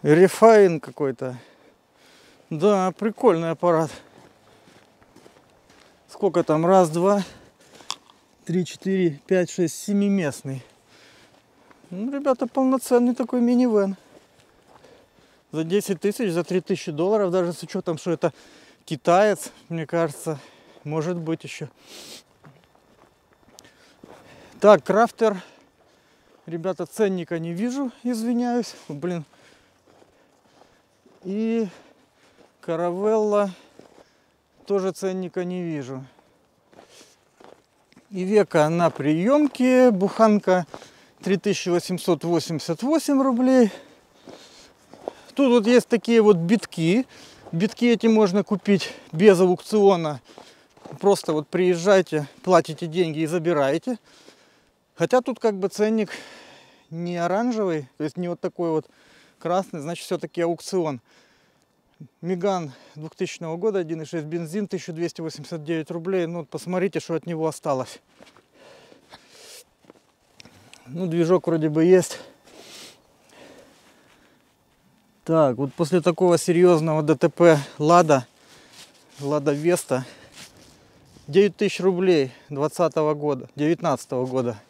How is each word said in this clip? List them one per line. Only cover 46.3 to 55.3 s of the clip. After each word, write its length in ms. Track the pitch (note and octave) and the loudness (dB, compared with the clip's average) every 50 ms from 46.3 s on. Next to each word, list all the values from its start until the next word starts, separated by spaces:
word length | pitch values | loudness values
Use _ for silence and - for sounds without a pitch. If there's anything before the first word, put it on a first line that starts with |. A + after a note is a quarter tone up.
| G#3 | 4
битки. 680 | E3+ E3 E3+ A3 G#3+ - - - - E3 E3 F#3 A#3+ B3+ _ - - - - - - - - | 4 4 0 0 0 0 -6 -6 -2 0 2 2 2 0 _ -10 -20 -20 -20 -20 -20 -16 -8
Битки 340 | - E3 G3 G#3 - - A#3 | -4 -2 -2 -4 -2 0 2
эти 200 | A#3+ A#3 G3+ - | 2 2 4 4
можно 380 | A3+ A3 G#3+ G#3+ F#3+ F3 G#3 F#3+ | 2 4 4 4 2 2 -2 -2
купить 480 | - G#3+ F3+ _ - G3+ F3+ - - - - - - | -2 -4 -4 _ 0 0 0 0 -6 -12 -16 -18 -12
без 300 | - D#3 F#3+ G#3+ F#3+ E3+ | -2 4 6 6 8 8
аукциона. 800 | F#3+ F3+ F3+ - - - G#3+ G#3+ G3+ G3 G3 E3+ E3 D#3 D3 B2 _ _ - - - - - _ _ _ _ _ - - D#3 C#3 | 4 2 2 0 -4 -4 0 4 4 4 4 4 -2 -6 -8 -8 _ _ -20 -20 -20 -20 -20 _ _ _ _ _ -20 -20 -16 -2
Просто 320 | - G3+ G3 - - - | 0 0 0 2 0 -4
вот 160 | D#3+ D3+ D3+ _ | -4 -4 -4 _
приезжайте, 800 | - F3 F#3 F3+ F3+ E3+ E3 G3 G3+ F#3+ F3 - - D3+ C#3+ C#3 - - | -2 0 0 0 0 0 2 4 4 4 2 0 -4 -6 -6 -6 -14 -12
платите 440 | - F3+ F#3 E3 D#3+ - D#3+ C#3+ E3+ | -2 2 2 2 2 0 -10 -10 -10
деньги 340 | E3 D#3 F3+ F3+ D#3+ D3+ D3+ | -8 -4 -2 -2 -2 -2 -4
и 60 | E3 | -4
забираете. 720 | D3 E3 F3+ D#3 E3+ F3 D3 C#3 C3+ C#3+ E3 - - B3 - _ _ _ _ _ - _ _ _ _ _ _ _ _ _ _ _ _ _ | -4 -4 -4 -2 0 0 0 0 0 0 -2 -4 -6 -8 -8 _ _ _ _ _ -20 _ _ _ _ _ _ _ _ _ _ _ _ _
Хотя 280 | - E3 E3 - B3+ | -4 -2 2 2 0
тут 180 | B3 - | 0 0